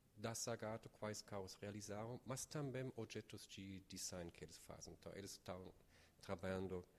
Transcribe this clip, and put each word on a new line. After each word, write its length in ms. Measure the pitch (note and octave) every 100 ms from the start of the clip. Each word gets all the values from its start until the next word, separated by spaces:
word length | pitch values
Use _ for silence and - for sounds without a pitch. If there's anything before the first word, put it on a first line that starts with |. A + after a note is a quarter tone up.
| -
da 200 | - A2+
Zagato, 560 | A#2 - A2+ G#2+ A2+ -
quais 320 | - G#2+ G#2
carros 340 | - G2+ F#2+ -
realizaram, 640 | G2+ G#2 G#2 G2+ A2+ B2 -
mas 180 | C3
também 480 | - D#3 C#3 B2+ C3 A2+
objetos 500 | A2+ A2 - G#2+ -
de 360 | - G2 F#2+ F2+
design 420 | F#2+ - F#2 E2+
que 140 | -
eles 140 | D#2 -
fazem. 340 | - E2 D#2
Então, 180 | E2 F2 E2+
eles 140 | G2
estão 420 | - - F#2 F2+ - - - - -
trabalhando 640 | - F#2+ F#2+ F#2+ F#2+ F2+ F2+